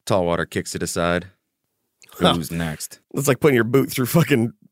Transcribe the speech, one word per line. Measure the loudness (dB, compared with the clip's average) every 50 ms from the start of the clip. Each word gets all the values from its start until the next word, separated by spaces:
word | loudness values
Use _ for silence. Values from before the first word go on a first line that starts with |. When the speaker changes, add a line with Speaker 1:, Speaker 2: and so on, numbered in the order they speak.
| _
Speaker 1:
Tallwater | 0 0 2 2 2 0 -2 -2
kicks | -4 -6 -8 -8 -8 -8
it | -8 -8
aside. | -6 -4 -2 -2 0 0 -2 -4 -8 -14 _ _ _ _ _ _ _ _ _ _ _ _ _ _ _
Speaker 2:
Huh. | -6 -2 0 0 0
Speaker 1:
Who's | 0 -4 -6
next? | -6 -6 -6 -6 -6 -8 -12 -14 -16 -20 _ _ -8
Speaker 2:
It's | -2 0 0
like | 0 2
putting | 2 4 4
your | 4 2
boot | 2 2 2 2 0
through | -2 -4 -2
fucking | 0 2 2 2 4 2 2 2 0 -4 _ _ _